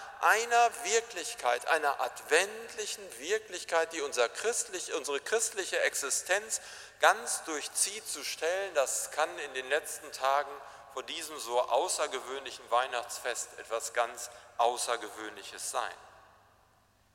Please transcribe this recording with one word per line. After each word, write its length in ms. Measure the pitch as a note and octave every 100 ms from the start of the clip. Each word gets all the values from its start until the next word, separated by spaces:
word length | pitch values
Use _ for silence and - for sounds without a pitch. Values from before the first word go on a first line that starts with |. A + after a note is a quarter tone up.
| - -
einer 480 | E3+ G#3 A#3 A#3+ A#3 -
Wirklichkeit, 840 | F3+ A3+ A3 F#3 D3+ - B2 A#2+ -
einer 320 | D#3+ D3 -
adventlichen 1160 | B2+ - - D3+ G3 A3 A3+ - G#3+ - F#3+ C3+
Wirklichkeit, 760 | D3 G#3+ G#3+ F3+ - E3+ E3
die 80 | E3
unser 300 | C#3+ A#2+ A#2
christlich, 640 | - G#3 A#3 - F#3 -
unsere 260 | D#3+ C#3 C#3+
christliche 580 | - A3 A3+ - A#3 E3+
Existenz 800 | - - C#3 - - F#3+ A3 - - - - -
ganz 440 | D#3 G#3 A#3 -
durchzieht, 640 | - D3+ - - F#3+ G#3 -
zu 160 | G3
stellen, 500 | - - D#3+ F#3 G3
das 360 | D#3 C3 - -
kann 280 | - D#3+ F3
in 120 | C#3+
den 160 | C3 C3
letzten 420 | D3 - - D3
Tagen 400 | - C3 C#3 C#3 C#3+ - - -
vor 80 | C3
diesem 360 | B2 D#3 D#3 D3+
so 220 | A#2 A#2+
außergewöhnlichen 1080 | B2 A#2+ F3+ - D3+ C3 A#2 C3+ C3 A#2 A#2+
Weihnachtsfest 800 | A#2+ C3 B2 G#2 - C3 A2+ - -
etwas 340 | - A2+ -
ganz 380 | - A#2+ B2 - - - -
Außergewöhnliches 1120 | A#2+ A#2+ - A#2 G#2+ G#2+ G#2+ G#2 F#2+ G2 -
sein. 240 | C3 G#2 F2 - - - - _ _ _ _ _ _ _